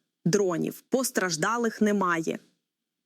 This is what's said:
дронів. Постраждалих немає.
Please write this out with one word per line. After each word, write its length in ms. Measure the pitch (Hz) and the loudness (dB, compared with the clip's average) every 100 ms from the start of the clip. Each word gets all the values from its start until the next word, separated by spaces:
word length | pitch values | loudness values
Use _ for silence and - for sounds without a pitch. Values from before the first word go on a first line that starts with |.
| _ _ 170 | _ _ 0
дронів. 580 | 202 190 160 160 - - | 2 2 0 -4 -6 -4
Постраждалих 920 | 254 254 233 185 156 190 240 226 - | -2 0 0 -2 0 0 0 -2 0
немає. 580 | 214 208 185 165 165 - - _ _ _ _ _ | 0 2 0 0 -4 -8 -12 _ _ _ _ _